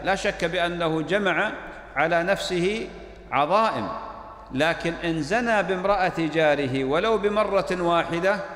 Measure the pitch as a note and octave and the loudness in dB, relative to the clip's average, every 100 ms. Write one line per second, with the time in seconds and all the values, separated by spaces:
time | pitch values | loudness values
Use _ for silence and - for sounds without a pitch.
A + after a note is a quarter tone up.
0 | E3 G3 G#3 - E3+ F3+ F3 F3 E3 D#3+ | -2 0 0 -2 -2 0 -2 0 0 0
1 | D3 G3+ F#3+ D#3+ G#3+ - - - - C3+ | 0 0 2 2 0 -4 -12 -16 -6 0
2 | D#3+ E3+ F3+ G3 - F3+ F3+ A3 - - | 2 2 2 0 0 0 0 -2 -6 -12
3 | - - - C3 D3 G3+ A3 B2 G2 - | -16 -18 -2 0 4 4 2 0 -4 -8
4 | - - - - - B2+ D#3+ D#3+ E3+ E3 | -10 -14 -16 -16 -6 0 0 0 -2 -4
5 | E3+ D#3+ C#3+ A3+ A#3 G#3+ F3+ F#3 G3 G3+ | -2 -2 0 0 2 2 2 0 2 2
6 | F#3 E3+ D#3+ D#3+ D3+ C#3+ C3+ C3+ C3 D#3 | 2 0 0 4 4 4 2 0 0 2
7 | A3 G#3+ G3+ G#3 G3+ G3 F#3+ F3+ E3+ E3+ | 2 2 2 2 2 2 0 0 2 2
8 | E3 E3+ F#3+ G3+ - | 2 0 0 0 -4